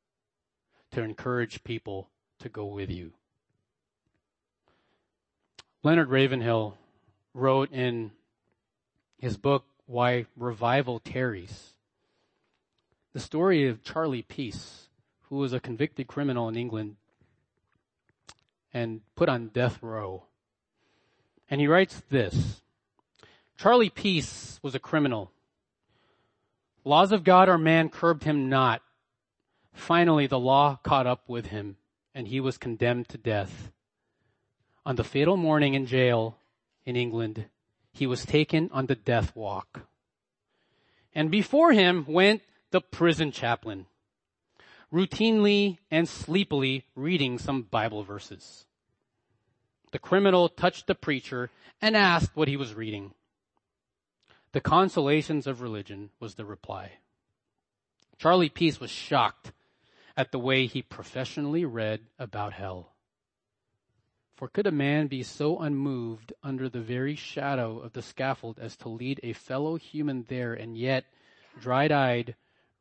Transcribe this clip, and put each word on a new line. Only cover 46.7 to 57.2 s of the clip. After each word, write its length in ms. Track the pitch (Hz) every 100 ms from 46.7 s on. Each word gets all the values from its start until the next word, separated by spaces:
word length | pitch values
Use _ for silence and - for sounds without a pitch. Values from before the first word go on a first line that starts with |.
| 131 - -
reading 420 | 143 180 135 123
some 260 | 156 135
Bible 400 | 113 117 110 107
verses. 600 | 98 101 - 95 - - _ _ _ _ _ _ _ _ _ _ _ _ _
The 80 | -
criminal 480 | - 185 196 185 175
touched 400 | - 180 - -
the 80 | 180
preacher 560 | - 135 - 127 123 _ - _
and 140 | 214 220
asked 400 | 196 170 165 -
what 120 | 151
he 100 | 139
was 160 | 127
reading. 400 | 107 110 104 98 - _ _ _ _ _ _ _ _ _ _ _ _ _
'The 80 | 143
Consolations 840 | - 156 185 - 139 151 151 151 135
of 160 | 123
Religion,' 480 | 123 107 98 101 104 _
was 160 | 113 95
the 100 | 104
reply. 540 | 101 - 98 98 - _ _